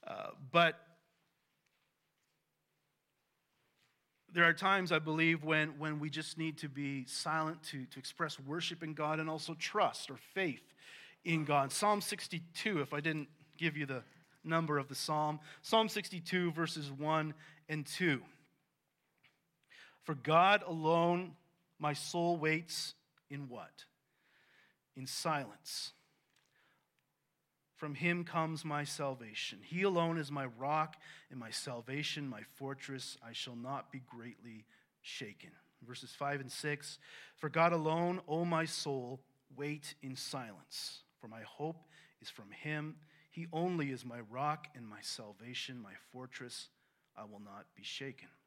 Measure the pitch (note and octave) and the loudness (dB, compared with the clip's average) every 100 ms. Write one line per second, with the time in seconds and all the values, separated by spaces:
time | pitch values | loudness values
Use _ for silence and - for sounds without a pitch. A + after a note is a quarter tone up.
0 | - G2 G#2 - C3+ E3+ E3+ D#3 - _ | -8 -8 -8 -10 2 6 6 4 -12 _
1 | _ _ _ _ _ _ _ _ _ _ | _ _ _ _ _ _ _ _ _ _
2 | _ _ _ _ _ _ _ _ _ _ | _ _ _ _ _ _ _ _ _ _
3 | _ _ _ _ _ _ _ _ _ _ | _ _ _ _ _ _ _ _ _ _
4 | _ _ _ E3+ E3+ E3 G3 G3 F3+ D#3+ | _ _ _ 6 8 8 4 4 4 2
5 | D#3 D#3 E3 E3 D3+ D#3 D#3 C#3+ D#3 D3+ | 4 4 6 4 4 4 4 0 -2 -2
6 | D3+ D3 D#3 - D#3+ D3+ D3+ C3+ C#3+ C#3 | -2 -4 -6 -4 -4 -4 -8 -4 -4 -4
7 | B2 - D#3+ D#3+ D#3 E3 - C#3 B2+ - | -4 -4 0 0 0 -2 -8 -8 -8 -10
8 | - - D#3+ - C3+ D#3+ E3 E3 D#3+ D3+ | -12 -2 -2 -2 -4 -2 -2 -4 -6 -2
9 | D3+ D#3 D#3 D#3+ D#3 D#3+ - G#3+ E3 - | 0 2 0 -2 -4 -6 -2 4 4 2
10 | - C3 - - F#3 A#2 - - - - | -10 -12 -8 0 0 0 -10 -20 -20 -18
11 | - - E3+ E3 D3 D3 C3+ - G#3 G#3 | -20 -10 0 2 6 4 4 4 4 4
12 | G3+ G#3 - E3+ E3+ - A3 F3+ C3+ D3 | 2 -6 -4 -6 -6 -2 2 2 2 0
13 | D#3 D#3 D3 _ - - D#3+ D3+ C#3 C3 | 0 0 -4 _ -20 -2 -2 0 -2 -4
14 | - - _ _ D#3 E3 D#3+ D3 C3+ C3 | -6 -20 _ _ 0 2 4 2 0 -4
15 | - D3+ D3+ D3+ - - - A3+ A3 G#3+ | -2 0 0 -2 -8 -16 6 6 6 2
16 | - F3+ E3 F3+ F3 D#3+ D#3+ D#3+ C#3+ C#3 | -4 -6 0 2 2 2 0 -2 -6 -4
17 | D3+ D#3 D#3 D3 - - - D#3 C#3+ - | 2 4 2 -4 -16 -20 -6 -4 -4 2
18 | F3+ C3 - - _ _ _ _ _ _ | 4 4 0 -20 _ _ _ _ _ _
19 | _ _ _ _ _ _ _ - - _ | _ _ _ _ _ _ _ -20 -20 _
20 | - D3 C#3+ D#3+ F#3 G3+ G3 E3 D#3 E3 | -6 -4 6 8 10 8 4 0 4 6
21 | E3+ F3 F3+ D3 _ _ _ _ D3+ C#3+ | 6 4 0 -12 _ _ _ _ -2 -2
22 | - F3 E3+ E3+ D#3 D#3 E3 - - - | -2 0 2 4 4 2 0 -6 -6 -10
23 | _ _ _ C#3+ C#3 A#2 D#2+ - - _ | _ _ _ -10 -8 -10 -12 -16 -20 _
24 | _ _ _ _ _ _ _ _ _ - | _ _ _ _ _ _ _ _ _ -12
25 | C3 - E3+ D3+ B2 - - - - - | -8 -2 0 0 -2 -12 -10 -8 -8 -12
26 | _ _ _ _ _ _ _ _ _ _ | _ _ _ _ _ _ _ _ _ _
27 | _ _ _ _ _ _ _ _ D3+ C#3+ | _ _ _ _ _ _ _ _ -8 0
28 | E3+ F3 E3+ F3 D#3+ D#3+ D#3 D3 D3 - | 2 2 0 0 0 0 -2 -2 -2 -2
29 | C#3+ B2+ A2+ G#2+ - G2 G2+ E3+ G3 F3 | -2 -4 -8 -6 -6 -8 -8 0 4 4
30 | E3+ E3 C#3+ C#3+ C3 A#2 C3+ D#3 D#3 - | 4 2 -2 -4 -4 -4 0 2 0 -4
31 | - - - C3+ A2+ - - B2 A#2 C#3 | -20 -20 -14 -12 -8 -8 -6 -8 -6 -4
32 | D3 D#3 C#3+ A2 G#2+ - C3+ C3+ - C3+ | -4 -4 -6 -8 -12 -10 -8 -8 -8 -8
33 | B2 - A#2 A#2 - A#2+ B2 C#3 - C3+ | -10 -12 -12 -10 -8 -8 -6 -6 -6 -14
34 | B2 A#2 A#2+ - A#2 A2 G#2+ _ _ _ | -14 -14 -14 -14 -16 -18 -18 _ _ _
35 | - - G#2+ G2+ - - _ _ A#2 B2+ | -12 -8 -10 -12 -20 -20 _ _ -16 -14
36 | C3 - C#3+ C#3+ C3+ - D3+ D3 - - | -14 -4 -2 -2 -4 -4 -4 -4 -6 -14
37 | - - - - D#3 E3 E3+ E3+ D#3 D#3+ | -16 -20 -20 -6 0 6 6 6 2 2
38 | F3 F3+ - D#3+ F3 E3 D#3+ - D3+ C3+ | 2 0 0 0 4 2 2 -2 -2 -2
39 | B2 C3 _ _ _ C3+ C#3+ D3+ - - | -4 -10 _ _ _ -8 -6 -6 -8 -12
40 | C3+ C3 - C#3 A#2 F#2 D2 - - - | -10 -8 -6 -6 -8 -14 -14 -10 -8 -10
41 | _ _ A#2 A2+ A2 - D3+ E3 - - | _ _ -14 -14 -14 -4 -4 -4 -12 -20
42 | - _ - - G2+ G#2+ D3+ D3+ D3+ - | -20 _ -16 -14 -18 -8 -4 -2 -4 -8
43 | - - _ - E3 D#3+ F3 F3 C#3 B2+ | -18 -20 _ -10 -4 0 2 2 0 -2
44 | B2 A#2+ G#2+ A#2+ D3 D3+ - - A2+ G#2 | -6 -10 -10 -2 0 0 -6 -14 -14 -12
45 | - - A2 G2 A#2 B2+ - B2 G2+ F2 | -10 -8 -10 -14 -10 -8 -8 -10 -12 -16
46 | - B2+ B2+ - B2 - - _ _ _ | -18 -14 -12 -10 -10 -10 -14 _ _ _
47 | _ - G#2 G#2 G#2 G2 - - G2 - | _ -16 -14 -14 -14 -16 -18 -14 -10 -8
48 | C#3 - - _ | -8 -10 -20 _